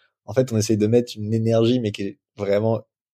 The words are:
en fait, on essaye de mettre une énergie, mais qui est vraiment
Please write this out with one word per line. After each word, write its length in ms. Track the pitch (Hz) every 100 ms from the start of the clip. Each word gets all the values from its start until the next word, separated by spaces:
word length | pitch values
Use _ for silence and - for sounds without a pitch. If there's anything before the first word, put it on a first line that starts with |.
| _ _ -
en 80 |
fait, 180 | 117 127
on 60 | 113
essaye 200 | 104 107
de 100 | 107
mettre 260 | 120 120 110
une 180 | 104
énergie, 460 | 113 113 113 117 127
mais 120 | 107
qui 120 | 101
est 140 | 98 - _ -
vraiment 440 | 98 101 110 110 - _ _